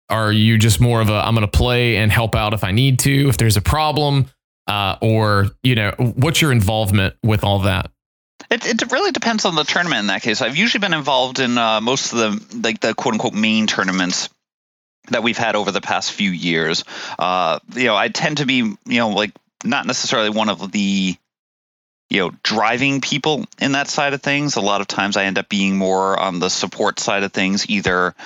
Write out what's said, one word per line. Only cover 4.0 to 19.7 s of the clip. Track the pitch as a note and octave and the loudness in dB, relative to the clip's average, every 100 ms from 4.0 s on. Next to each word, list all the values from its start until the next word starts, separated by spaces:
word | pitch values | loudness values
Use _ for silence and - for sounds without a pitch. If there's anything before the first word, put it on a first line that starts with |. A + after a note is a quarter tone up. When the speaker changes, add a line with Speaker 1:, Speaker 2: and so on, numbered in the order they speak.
| D3 C#3 C3 _ _ _ - | 2 2 0 _ _ _ -4
Speaker 1:
uh, | G#2 G2 - | -2 -2 0
or, | A2+ A2 G#2+ G2+ G2+ - | 2 2 4 2 0 0
you | B2+ A#2+ | 0 2
know, | G#2 - | 0 0
what's | A#2+ A2+ C#3 - | -2 0 0 2
your | C3+ | 4
involvement | B2 F#2+ A2 G#2 G#2 F#2+ - | 4 2 2 2 2 2 0
with | A2 G#2+ | 0 2
all | G#2 G2+ | 2 2
that? | F#2+ F#2 - _ _ _ _ - - | 2 0 -4 _ _ _ _ -14 -6
Speaker 2:
It, | E4 - | -4 -2
it | A#3 B3 | -2 -2
really | C4+ G4+ | -2 0
depends | C#4 A#3 A3 G#3 | -2 -2 0 0
on | D#3+ | 0
the | |
tournament | D3+ F#3 F3 B2+ | 0 0 0 0
in | G#2 | -2
that | G2 | -2
case. | A#2+ G#2+ | -2 -2
I've | A#2+ D3 | -2 0
usually | A#3 B3 | 0 0
been | G3 | 0
involved | D#3+ C#3 C3 B2+ C3 | -2 0 0 0 0
in, | B2+ A#2+ | 0 2
uh, | A2+ A2 | 2 0
most | A2+ C3+ - | 0 -2 -2
of | A#2 | 0
the, | A2 G#2 - B2 A2+ | 0 -2 -6 -4 -4
like, | A2 | -2
the | A#2 | -2
quote | A2 C3+ | -2 -2
unquote | A2 B2+ | -2 -2
main | G#2 A2 A2 G#2+ | 0 0 2 0
tournaments | - F#2+ F#2 F2+ F2+ - _ _ _ _ _ _ _ - | 0 0 0 -2 -2 -6 _ _ _ _ _ _ _ -4
that | B2 | -2
we've | A#2 A2 | 0 -2
had | A#2 G#2 | 0 0
over | G2 | 0
the | G2 | -2
past | - F#2 - | -2 -4 -4
few | - G2+ | -4 -2
years. | F2 E2+ E2 D#2+ E2+ - - - - | -2 -2 0 0 -2 -6 -12 -10 -4
Uh, | F2+ F#2 E2 D#2 - A2+ | -2 0 0 -2 -6 -2
you | B2 | 0
know, | G#2 | 2
I | A#2 | 0
tend | - E3+ D3 | -2 -4 -2
to | C#3 | 0
be, | C3 | 0
you | A2 G2+ - | 0 -4 -4
know, | B2 A#2 | -2 0
like, | G2+ G#2+ - _ - | 0 -2 -4 _ -10
not | G#2 | -4